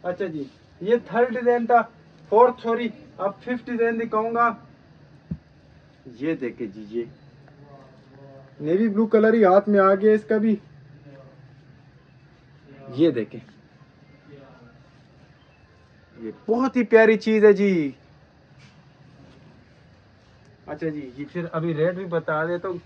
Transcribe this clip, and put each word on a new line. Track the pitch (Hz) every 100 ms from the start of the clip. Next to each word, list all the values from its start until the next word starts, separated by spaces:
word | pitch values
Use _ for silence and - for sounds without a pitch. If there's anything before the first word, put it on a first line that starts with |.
अच्छा | 180 180 190
जी, | 156 135 _ _ -
ये | 185 233 -
थर्ड | 220 247
डिजाइन | 233 240 240 233
था, | 240 214 - - - -
फोर्थ, | 208 247 240
सॉरी, | 226 233 233 - - -
अब | 196 -
फिफ्थ | - 247 -
डिजाइन | 233 233 226
दिखाऊंगा। | 233 220 226 233 233 202 - - - - - - _ - _ _ _ - _ _ 135 117
ये | 151 147
देखें | 123 110 110
जी, | 104 104
ये | 113 120 139 - - - 143 143 139 - - - 135 139 135 - -
नेवी | 147 185 226
ब्लू | 196 220
कलर | 220 220 226
ही |
हाथ | 196 190 202
में | 202
आ | 190 196
गया | 214
इसका | 214 - 220
भी। | 220 202 - - - - - - - - - - - - - - _ _ - _ _ - - - 139
ये | 127 165
देखें, | 120 104 - - - _ _ _ _ _ - 151 143 135 123 135 - _ _ _ _ _ _ _ _ _ _ _ _ _ -
ये | 220 - -
बहुत | 233 254 247
ही | 220
प्यारी | 226 220 214
चीज | 220 220 208
है |
जी। | 190 202 180 143 127 _ _ _ _ _ - - _ _ _ - - - - - - _ _ _ _ _ _ _ _ - _ -
अच्छा | 151 160
जी, | 151 135
ये | 123 147
फिर | 175 165
अभी | 165 170
रेट | 151 165 180
भी | 185
बता | 165 160 156 165
देता | 175 190
हूँ। | 175